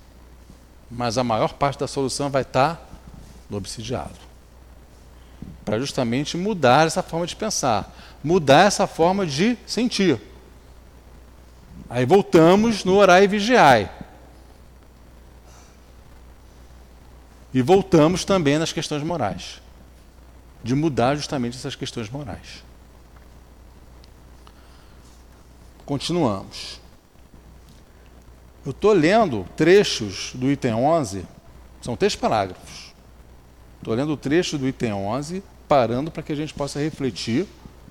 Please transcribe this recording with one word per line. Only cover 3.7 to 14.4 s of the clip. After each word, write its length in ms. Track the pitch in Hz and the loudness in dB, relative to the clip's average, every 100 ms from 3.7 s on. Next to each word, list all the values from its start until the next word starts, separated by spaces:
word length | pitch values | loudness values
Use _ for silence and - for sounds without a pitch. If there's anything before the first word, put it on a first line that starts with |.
| - 110 113 - - - - - - - - - - - - - - - - | -12 -8 -8 -8 -16 -20 -20 -20 -20 -20 -20 -20 -20 -20 -20 -20 -20 -18 -12
Pra 140 | - 104 | -6 -4
justamente 580 | 135 - 117 123 147 165 | -4 -4 -2 -2 -4 -4
mudar 500 | 196 196 131 131 160 | -4 0 4 4 4
essa 160 | 190 | 0
forma 240 | - 165 170 | -6 -6 -8
de 100 | - | -8
pensar, 580 | 220 - 139 104 90 - - - | -8 -4 -2 -2 -4 -14 -20 -8
mudar 420 | 143 185 139 143 196 | 0 2 4 6 6
essa 200 | - 190 | 2 -2
forma 400 | - 165 196 180 | 0 0 0 -2
de 320 | 135 214 240 - | 0 0 -2 -6
sentir. 520 | - 247 - 190 113 - - - - - - - - - - - - - - - - - | -4 -2 0 2 0 -4 -20 -20 -20 -20 -20 -20 -20 -20 -20 -20 -20 -20 -20 -20 -20 -8
Aí 160 | 120 123 | -2 4
voltamos 800 | 190 - 175 160 196 226 202 | 4 6 6 8 6 4 0
no 120 | 185 196 | 2 6
orai 280 | 196 175 | 8 8
e 40 | 202 | 6
vigiai. 640 | 208 202 247 156 120 87 - - - - - | 2 2 6 8 6 2 -8 -20 -20 -20 -20